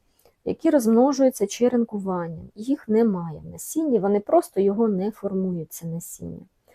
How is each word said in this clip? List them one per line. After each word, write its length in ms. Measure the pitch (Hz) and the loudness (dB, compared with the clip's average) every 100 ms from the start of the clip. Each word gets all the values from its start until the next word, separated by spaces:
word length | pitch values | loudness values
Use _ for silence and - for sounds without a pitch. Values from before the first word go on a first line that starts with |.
| _ _ _ _ - | _ _ _ _ -8
які 240 | 214 320 | -2 2
розмножуються 800 | 294 220 226 277 262 262 - 202 | 4 4 6 4 4 2 2 -4
черенкуванням. 1000 | - 247 240 226 208 190 180 170 160 185 202 | 0 0 2 -2 -4 -6 -6 -6 -12 -16 -10
Їх 340 | 240 294 - | -6 -4 0
немає 520 | 214 233 180 165 151 156 | 2 2 0 -4 -10 -14
в 40 | |
насінні, 500 | 170 - 311 311 220 | -14 -8 -4 0 2
вони 200 | 196 208 | 2 0
просто 420 | - 339 - 190 | 2 2 2 0
його 260 | 196 202 226 | 0 2 0
не 240 | 185 208 | 0 -2
формують, 600 | - 196 190 190 175 160 | -4 -4 -2 -2 -4 -8
це 140 | - 165 | -12 -10
насіння. 580 | 165 - - 170 170 - _ _ | -8 -10 -14 -14 -14 -18 _ _